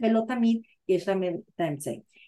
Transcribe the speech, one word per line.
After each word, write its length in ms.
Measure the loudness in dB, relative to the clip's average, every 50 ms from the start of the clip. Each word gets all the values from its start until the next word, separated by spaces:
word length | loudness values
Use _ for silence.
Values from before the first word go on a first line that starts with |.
| 2
ולא 180 | 2 2 2 0 0
תמיד 320 | 0 2 2 2 2 2 -2 _ _ _ _ 0
יש 200 | 0 0 0 0
להם 140 | -2 0 0
את 380 | -2 -4 -4 -8 _ _ -4
האמצעים. 400 | -2 -2 -2 -4 -6 -8 -10 -10 -12 _ _ _ -20